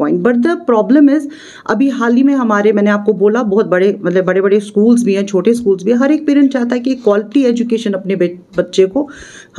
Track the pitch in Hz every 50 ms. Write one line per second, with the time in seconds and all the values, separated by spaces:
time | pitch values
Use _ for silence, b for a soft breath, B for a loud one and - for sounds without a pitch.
0 | - 151 170 180 175 240 247 240 240 339 349 339 - - 240 214 208 190 254 302
1 | 294 277 277 302 285 B B B B B B B B - 220 208 269 277 247 -
2 | 233 233 240 240 269 277 277 269 247 220 208 202 208 214 220 202 208 208 208 208
3 | 208 208 208 175 196 208 214 240 254 208 185 214 214 165 175 180 185 208 190 -
4 | - 170 175 190 180 175 180 190 190 202 202 214 202 - - 208 208 233 240 240
5 | 240 240 196 196 202 196 202 185 180 220 233 240 - 202 196 185 180 202 247 240
6 | 262 277 302 302 - - 285 285 285 269 269 254 240 240 240 247 240 269 262 247
7 | - 208 202 208 220 - - 285 269 240 240 240 233 240 233 226 - - 196 190
8 | 190 185 196 175 180 175 175 - - _ - - 170 - - - 190 190 190 269
9 | 294 B B B B B B B B B B